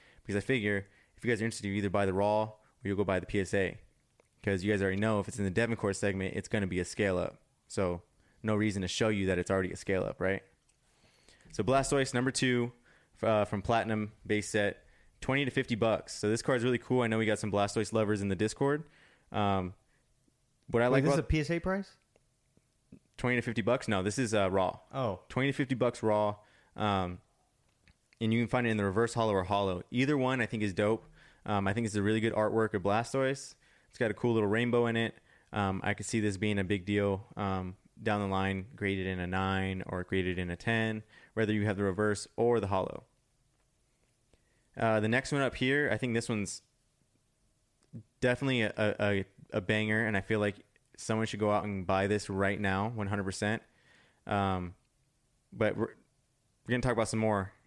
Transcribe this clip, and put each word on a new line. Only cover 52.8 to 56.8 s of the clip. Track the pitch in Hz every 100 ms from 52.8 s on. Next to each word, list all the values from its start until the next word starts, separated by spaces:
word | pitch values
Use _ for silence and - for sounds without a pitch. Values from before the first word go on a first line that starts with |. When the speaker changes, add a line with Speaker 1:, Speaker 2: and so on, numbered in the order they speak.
| 107
Speaker 1:
one | 117 98
hundred | 104
percent. | 95 - 104 113 - _ _ _ _ _ -
Um, | 104 98 92 90 - _ _ _ _ _ _ _
but | 117 107 -
we're, | 113
we're | - _ _ _ _ _ _ -
gonna | 123